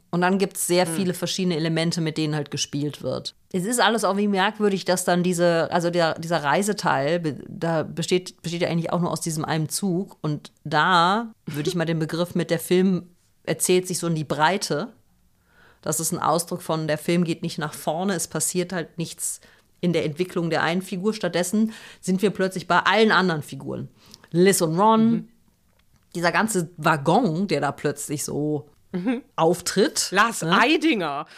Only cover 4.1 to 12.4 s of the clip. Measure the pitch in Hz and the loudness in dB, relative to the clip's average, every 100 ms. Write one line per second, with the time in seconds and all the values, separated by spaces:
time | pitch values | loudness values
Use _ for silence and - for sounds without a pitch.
4.1 | 196 208 196 196 208 208 185 - 180 - | 2 2 2 0 2 0 0 0 0 2
5.1 | 175 180 170 175 165 156 180 170 175 160 | 2 2 2 2 2 2 0 0 2 0
6.1 | - 165 170 143 165 208 208 170 139 139 | 0 -2 -2 2 2 0 0 0 2 2
7.1 | 175 160 - - - 165 160 - 156 165 | 0 -2 -6 -10 -6 -2 0 -2 -4 0
8.1 | 180 180 - 165 170 175 165 160 165 175 | 0 -2 -12 -8 -2 0 0 0 -2 -2
9.1 | 156 170 156 - 160 156 - 202 175 196 | -2 -4 -4 -2 -2 -2 -2 0 -2 -4
10.1 | - 151 147 - _ 147 151 165 180 175 | -6 -6 -6 -8 _ -2 2 4 4 4
11.1 | 208 233 - - 147 156 175 165 165 156 | 2 -4 -12 -10 -4 -2 -2 -2 -2 -2
12.1 | 165 175 180 | -2 -2 -2